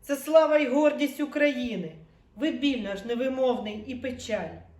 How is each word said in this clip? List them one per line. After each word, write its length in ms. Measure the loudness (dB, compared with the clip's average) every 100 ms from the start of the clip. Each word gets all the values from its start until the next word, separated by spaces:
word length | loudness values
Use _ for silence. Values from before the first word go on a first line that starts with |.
це 140 | -4 -6
слава 420 | 6 6 8 4
й 100 | 4
гордість 520 | 4 4 2 -2 -2
України. 760 | -4 2 2 2 -4 -6 -8 -12 -20 _ _ -4
Ви — 160 | -2
біль 300 | 0 0 -2
наш 240 | -4 -8 -4
невимовний 760 | -2 -2 0 0 0 -4 -10 -10
і 80 | -8
печаль 540 | -8 -8 -6 -6 -6 -12 -20 -20